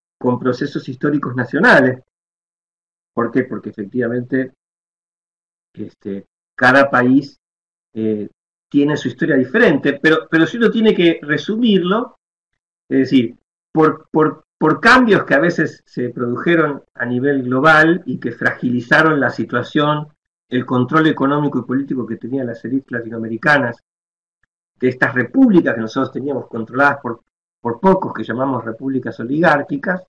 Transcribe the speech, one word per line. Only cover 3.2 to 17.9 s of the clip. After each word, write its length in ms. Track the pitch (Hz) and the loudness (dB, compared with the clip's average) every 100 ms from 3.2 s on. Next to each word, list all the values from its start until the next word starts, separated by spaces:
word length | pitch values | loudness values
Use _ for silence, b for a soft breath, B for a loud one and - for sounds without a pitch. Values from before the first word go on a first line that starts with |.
| 113 | -2
qué? 140 | 131 | -2
Porque 260 | - 104 107 | -4 -6 -10
efectivamente, 840 | - 98 127 117 123 123 131 127 _ _ _ _ _ _ _ _ _ _ _ _ | -12 -8 -4 -4 -4 -4 -4 -4 _ _ _ _ _ _ _ _ _ _ _ _
este, 520 | - 107 _ 101 98 - _ _ | -16 -16 _ -12 -12 -12 _ _
cada 360 | - 127 139 139 | 0 4 4 4
país, 480 | 127 123 139 - _ _ _ _ _ _ | 2 4 2 0 _ _ _ _ _ _
eh, 340 | 113 110 107 101 _ _ _ _ | -6 -4 -4 -6 _ _ _ _
tiene 260 | 143 143 147 | 0 0 0
su 120 | 131 | -4
historia 280 | - 156 135 | -4 0 0
diferente, 640 | 127 226 190 139 143 135 | 2 2 4 2 0 0
pero, 280 | 156 160 - | 2 0 2
pero 160 | 160 165 | 0 2
si 120 | 233 | 2
uno 120 | 214 | 0
tiene 240 | 220 214 | 2 2
que 240 | 185 170 - | 4 2 0
resumirlo, 960 | 147 151 - 220 240 190 175 220 254 _ _ _ _ _ _ _ - | -2 -4 -4 0 2 2 2 -2 -4 _ _ _ _ _ _ _ -4
es 100 | 135 | 0
decir, 360 | 131 135 113 - _ _ _ | 2 2 0 -6 _ _ _
por, 360 | 160 156 - _ | 2 2 0 _
por, 340 | 156 151 - _ - | 0 0 -2 _ -2
por 220 | 156 - | 0 2
cambios 440 | 233 254 226 190 | 4 6 6 2
que 100 | - | 2
a 60 | 143 | 0
veces 420 | 165 - 156 - _ | 2 0 -4 -6 _
se 240 | - 123 | -8 -8
produjeron 720 | 135 120 120 170 165 151 135 - | -6 -6 -4 0 2 0 -4 -12
a 100 | - | -10
nivel 380 | 120 123 139 139 | -6 -2 0 -2
global 600 | 123 131 156 156 160 | -2 0 4 4 4